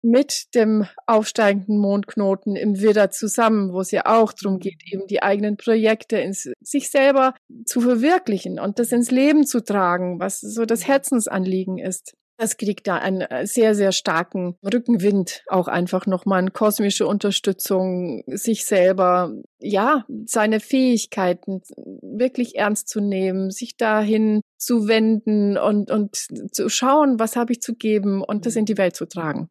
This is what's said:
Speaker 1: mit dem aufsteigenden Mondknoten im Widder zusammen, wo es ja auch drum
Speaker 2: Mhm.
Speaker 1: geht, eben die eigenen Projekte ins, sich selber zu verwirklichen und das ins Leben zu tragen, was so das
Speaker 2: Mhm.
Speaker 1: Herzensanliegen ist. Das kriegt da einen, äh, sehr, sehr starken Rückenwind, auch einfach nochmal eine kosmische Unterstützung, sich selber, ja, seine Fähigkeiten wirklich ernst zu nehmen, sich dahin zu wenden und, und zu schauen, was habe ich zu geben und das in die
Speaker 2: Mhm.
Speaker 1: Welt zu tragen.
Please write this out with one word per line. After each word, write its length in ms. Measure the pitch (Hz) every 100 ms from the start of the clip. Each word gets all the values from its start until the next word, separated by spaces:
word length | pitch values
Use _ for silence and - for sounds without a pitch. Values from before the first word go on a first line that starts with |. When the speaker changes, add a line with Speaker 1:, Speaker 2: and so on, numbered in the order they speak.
| 233
Speaker 1:
mit 480 | 240 285 - -
dem 300 | 240 214 214 202 - -
aufsteigenden 720 | 220 214 - 208 202 190 208
Mondknoten 760 | 202 202 202 - 196 190 - 196
im 220 | 208 190
Widder 280 | 214 208 196
zusammen, 640 | - 214 - 226 220 196
wo 80 | 180
es 100 | 190
ja 120 | 202
auch 300 | - 226 214
drum 200 | - 196 190
Speaker 2:
Mhm. 20 |
Speaker 1:
geht, 240 | 196 180 -
eben 140 | 196 -
die 160 | 208
eigenen 340 | 202 202 208 208
Projekte 600 | - 226 214 220 - 214
ins, 320 | 175 196 135 -
sich 300 | - 285 -
selber 420 | 285 269 277 262 254 _ 240
zu 160 | 226 254
verwirklichen 800 | 240 240 269 359 370 196 185 180
und 180 | 190 202
das 140 | 233
ins 180 | 240 233
Leben 360 | 254 285 311 277
zu 180 | 240
tragen, 560 | - 202 180 180 180 175
was 200 | 190 -
so 260 | 208 220 226
das 140 | 226
Speaker 2:
Mhm. 80 | -
Speaker 1:
Herzensanliegen 840 | 277 - 247 214 190 185 190 190 185
ist. 340 | - 185 - _ _ _
Das 220 | 220 -
kriegt 280 | 208 202 -
da 100 | 175
einen, 260 | 196 190
äh, 240 | - 127 196
sehr, 280 | - 220
sehr 180 | 208 196
starken 640 | 185 - 165 175 190 180 175
Rückenwind, 800 | 196 240 240 226 196 202 170 - -
auch 200 | 185 180
einfach 360 | 180 180 185
nochmal 360 | 202 185 - 190
eine 100 | 185
kosmische 560 | - 214 208 202 - 196
Unterstützung, 1160 | 208 202 196 - 190 - 190 185 180 180 - -
sich 400 | 165 - 220 -
selber, 680 | 202 180 185 180 180 180 160 - _
ja, 460 | - 196 226 294 - 214 220
seine 340 | 226 214 220
Fähigkeiten 1000 | - 269 254 233 - - 185 180 - 190 - - - 95
wirklich 540 | 95 208 254 254 240 -
ernst 320 | 208 214 -
zu 120 | 214
nehmen, 500 | 202 190 190 185 190
sich 280 | 190 240 -
dahin 640 | 226 214 214 220 220 214 - _
zu 280 | - 240 214
wenden 720 | 220 220 220 220 214 202 202
und, 340 | 190 208 196
und 260 | 214 202 - - - -
zu 160 | - 175
schauen, 500 | - 254 294 294 240
was 180 | 226 240
habe 160 | 240
ich 100 | 240
zu 120 | -
geben 460 | 233 220 214 202 196
und 220 | 190 208
das 120 | 214 226
in 100 | 208
die 80 |
Speaker 2:
Mhm. 40 | 202
Speaker 1:
Welt 180 | 185 -
zu 100 | -
tragen. 420 | 180 160 143 165